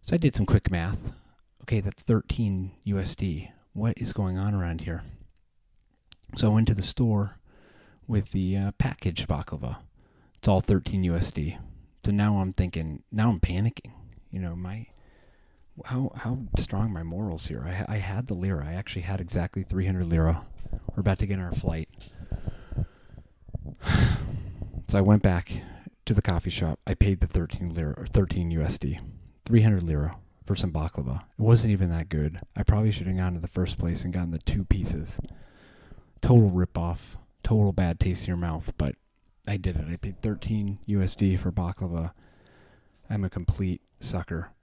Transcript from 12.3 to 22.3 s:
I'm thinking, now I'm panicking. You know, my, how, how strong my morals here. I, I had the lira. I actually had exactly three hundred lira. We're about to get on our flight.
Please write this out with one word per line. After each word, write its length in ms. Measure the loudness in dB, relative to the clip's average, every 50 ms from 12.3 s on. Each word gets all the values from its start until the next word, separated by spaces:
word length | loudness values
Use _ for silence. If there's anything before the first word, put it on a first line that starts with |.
| 4 2
I'm 140 | 0 0 0
thinking, 520 | 0 0 0 0 -4 -4 -4 -6 -10 -12 _ -2
now 180 | 0 2 2
I'm 80 | 2 2
panicking. 540 | 0 0 0 0 0 0 -2 -4 -16 -16 -20 -20 -20 -20 -20 -20 -20 -12 -8
You 80 | -6
know, 160 | -6 -6 -6
my, 300 | -6 -8 -8 -8 -10 -12 -14 -20 -20 -20 -20 _ _ -20 -20 _ _ _ _ _ _ -20 -20 -20 -18 -10
how, 260 | -6 -4 -4 -4 -4 -6
how 220 | -6 -6 -4 -4 -4 -6 -2 -2
strong 360 | -2 -2 0 -2 0 0 0 -2
my 120 | -4 -6
morals 420 | -6 -6 -4 -4 -4 -4 -6 -6
here. 180 | -8 -8 -6 -6
I, 300 | -6 -4 -4 -4 -2 -2
I 40 | -4
had 280 | -2 -2 -4 -4 -4
the 80 | -4 -4
lira. 320 | -2 0 0 0 -2 -2
I 60 | -4 -6
actually 300 | -6 -8 -6 -8 -6 -4
had 180 | -4 -4 -4
exactly 420 | -4 -4 -2 -2 -2 -2 -4 -6 -4
three 240 | -2 -2 0 0
hundred 200 | 0 0 0 0
lira. 380 | 2 4 4 4 4 2 2 -2 -10 -12 -12 -8 -6 -6 -6 -6 -6 -4
We're 60 | 0
about 180 | 2 2 2 2
to 60 | 0
get 120 | -2 0 -4
on 60 | -2
our 80 | -4 -4
flight. 360 | -2 0 0 -2 -2 -4 _ -12 -20 -20 -20 -16 -16 -10 -8